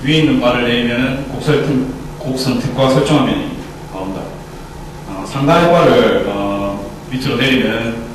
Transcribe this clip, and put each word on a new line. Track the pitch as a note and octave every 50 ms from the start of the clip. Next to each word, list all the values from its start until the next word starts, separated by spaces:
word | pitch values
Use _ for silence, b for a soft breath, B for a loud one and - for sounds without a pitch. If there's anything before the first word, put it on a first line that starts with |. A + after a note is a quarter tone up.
| B2+
위에 | C#3 D#3 D#3
있는 | D3+ C3+ C3 B2
바를 | B2 B2 A#2+ B2 A#2+
내리면은 | A#2+ A#2 A#2+ A#2+ A#2 A#2 A#2+ C3 C3 C3+ C3+ - -
곡 | - -
설정, | - D3+ D3 C#3 - - C#3+ B2+ - - - - - - - -
곡 | - C3+ C3 -
선택과 | - C3 A#2+ A#2 - C3+ - C3+ C3+ C3
설정 | C3+ D3 - - D#3 C#3+
화면이 | B2+ A2+ - - - - - - - - - - - -
나옵니다. | - F#2+ F#2 F#2+ F#2+ F#2 - G2 - - - - - - - - - - - - - - - -
아, | - - -
상단의 | - - C#3+ C#3 D#3 E3 E3+ E3+ E3+
바를, | F3 - - - - B2 A#2 A2 G2 G2 - G2+
어, | G2+ G2+ G2+ G2+ G2+ G2+ G2+ G2+ G2+ G2+ G2 - - - - -
밑으로 | C3 B2+ - D3 A#2+ A#2
내리면은 | C3 C3+ B2+ A#2+ A2 A2 A2+ A2+ A#2 A#2 A2+ - - - -